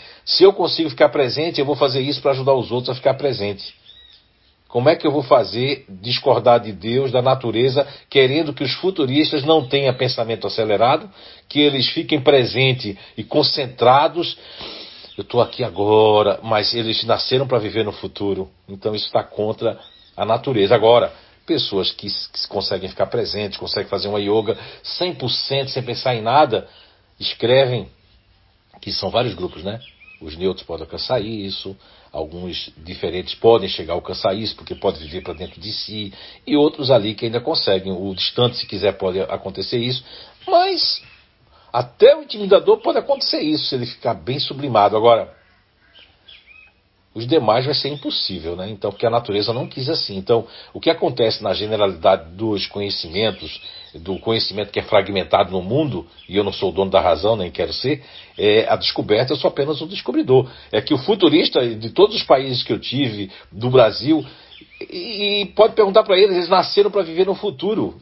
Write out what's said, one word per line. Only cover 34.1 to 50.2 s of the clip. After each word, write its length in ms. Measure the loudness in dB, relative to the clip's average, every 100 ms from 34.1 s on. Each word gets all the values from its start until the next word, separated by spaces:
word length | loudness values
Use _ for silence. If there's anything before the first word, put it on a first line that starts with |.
| -4 -2
isso, 220 | -2 -6 -10
porque 180 | -14
pode 240 | -4 -4 -4
viver 240 | -10 -12
pra 100 | -10
dentro 280 | -12 -14 -14
de 100 | -12
si, 420 | -12 -10 -10 -12 -14 -20 -18
e 120 | 0 2
outros 340 | 2 2 2
ali 240 | 2 2
que 120 | -4 -4
ainda 140 | -4
conseguem. 520 | -2 -2 0 0 0
O 200 | -6 -6
distante, 420 | -6 -4 0 0 -2
se 100 | -8
quiser, 260 | -2 -2
pode 280 | 0 -2 -2
acontecer 580 | -4 -6 -8 -10 -6 -4
isso, 240 | -4 -6 -10 -20 -20 _ 2
mas 540 | 2 2 0 -2 -4 -10 -20 _ _ _ _ _
até 440 | -4 -4 6 6 6
o 60 |
intimidador 560 | -2 -8 4 4 6 2
pode 200 | 2 -2
acontecer 420 | -2 -2 -2 -2
isso, 260 | -2 -2 -2
se 80 | -6
ele 100 | -8
ficar 280 | -6 -6
bem 260 | -4 -6 -6
sublimado. 560 | -6 -6 0 4 4 6
Agora, 400 | 6 4 2 -12 _ _ _ _ _ _ _ _ _ -20 _ -20 _ _ _ _ _
os 120 | -12 0
demais 380 | 2 4 2
vai 100 | 0
ser 140 | -2 -4
impossível, 680 | -6 -6 -6 -6 -8 -8 -8
né? 120 | -10
Então, 200 | -6 -8
porque 140 | -2 0
a 40 |
natureza 420 | 0 0 -2 -2
não 140 | -4 -8
quis 220 | -8 -4
assim. 280 | -4 -6
Então, 300 | -8